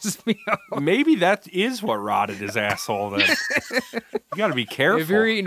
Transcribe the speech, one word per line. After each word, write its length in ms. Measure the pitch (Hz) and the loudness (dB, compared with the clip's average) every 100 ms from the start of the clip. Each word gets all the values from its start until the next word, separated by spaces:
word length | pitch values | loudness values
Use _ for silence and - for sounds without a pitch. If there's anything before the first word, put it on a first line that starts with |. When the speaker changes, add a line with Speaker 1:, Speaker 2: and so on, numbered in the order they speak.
Speaker 1:
his 180 | 214 - | -8 -6
<laughs> 40 | 233 | -4
meal. 100 | 208 - 214 - 156 | -4 -2 -4 -4 -2
Speaker 2:
Maybe 360 | 147 226 302 302 | 2 2 4 4
that 320 | 175 202 - | 4 2 -2
is 300 | 185 226 240 | -2 -2 -2
what 140 | 202 107 | -2 -2
rotted 400 | 104 101 101 98 | 0 2 2 -2
his 200 | 104 107 | -4 -2
asshole 540 | 104 98 - 104 104 | 0 -2 -2 -2 -2
then. 180 | 101 101 | 0 0
Speaker 1:
<laughs> 60 | 302 - 294 - 247 - 233 - - - | 0 -2 -6 -4 -4 -4 -8 -8 -8 -8
Speaker 2:
You 40 | 175 | -2
gotta 180 | 208 | -2
be 100 | 127 | 0
careful. 360 | 110 - 147 196 | -4 0 2 2
Speaker 1:
If 60 | 160 | 2
you're 180 | 208 220 | 2 2
eating 200 | 220 | 2